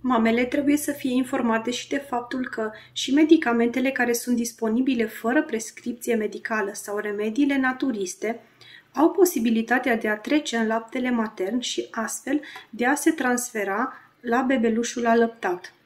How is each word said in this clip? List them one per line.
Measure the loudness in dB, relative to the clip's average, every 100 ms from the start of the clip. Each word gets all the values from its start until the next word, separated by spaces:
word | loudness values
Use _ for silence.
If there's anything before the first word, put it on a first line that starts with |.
Mamele | 2 2 4 2 2
trebuie | 0 2 2
să | 0
fie | -4 -2
informate | 0 0 -2 0 0 -2
și | -6 -4
de | -6
faptul | -4 -6 -6 -6 -6
că | -6 -8 -8 -14
și | -8 0
medicamentele | 2 6 6 6 2 2 2 -2
care | 0 0
sunt | 0 0 -2
disponibile | -2 -4 -2 2 2 2 0
fără | -2 0 0
prescripție | 0 -4 -6 -10 -10 -8 -2 0
medicală | -2 -6 -6 -4 -4
sau | -6 -8 -6
remediile | -4 -4 -2 0 2 2
naturiste | 0 0 -2 -2 -6 -4 -6 -6 -10 _ -20 -20 _
au | 2 2
posibilitatea | 6 4 4 2 2 2 0 2 0
de | 0
a | -4
trece | 0 0 0 -2
în | 0
laptele | -2 -4 -4 -2
matern | 0 -2 -4 -2 -2
și | -4 -6 -6
astfel | -6 -6 -6 -2 -4 -4 -18 -18
de | -2 0
a | 4
se | 2
transfera | 2 0 0 -2 -4 -2 -2 -2 -6 -20 _
la | -2 0
bebelușul | 2 2 2 2 -2 -2 2
alăptat. | 4 4 0 -4 -4 -8 _